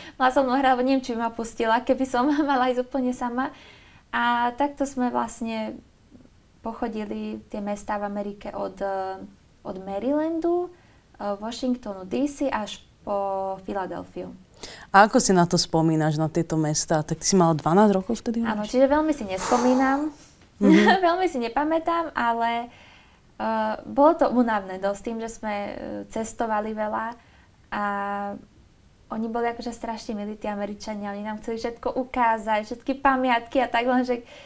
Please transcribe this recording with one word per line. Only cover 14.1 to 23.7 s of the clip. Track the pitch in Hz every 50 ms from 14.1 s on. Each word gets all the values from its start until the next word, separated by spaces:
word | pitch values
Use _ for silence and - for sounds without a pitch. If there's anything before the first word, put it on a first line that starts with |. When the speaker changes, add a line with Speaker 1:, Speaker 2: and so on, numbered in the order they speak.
| - 180 185 - - - - _ - - - - - - - -
Speaker 2:
A | - 196 214
ako | 214 - 254
si | - -
na | 190 180 170
to | 175 180
spomínaš, | 170 - - - 165 160 165 160 156 156 156 151 151
na | 160
tieto | 151 - 170 160 165 165 156
mestá? | 156 151 151 - - - 165 156
Tak | 151 - 160 - -
ty |
si | - -
mala | 185 175 165 160
dvanásť | 147 - 151 165 196 220 208 196
rokov | 190 185 - 233 -
vtedy, | - 240 226 233 233
Speaker 1:
Áno, | 233 220 214
Speaker 2:
hovoríš? | 208 208 -
Speaker 1:
čiže | 254 269
veľmi | 262 285 302 311 311 302
si | - 226
nespomínam, | 190 185 190 - - 247 233 240 254 254 254 269 262 269 285 302 311 - - - - - _ - _ _ -
Speaker 2:
Mhm. | 202 - 320 - - - 370 381
Speaker 1:
<laughs> | 370
veľmi | 330 339 370 370
si | 349 - 254
nepamätám, | 233 226 233 269 294 311 320 330 320 339 330 339 330 302
ale, | - - 240 233 233 233 233 233 233 233 240 240 - - - - - - - _ _ _ _ _ _
e, | - 220 220 220 220 214 214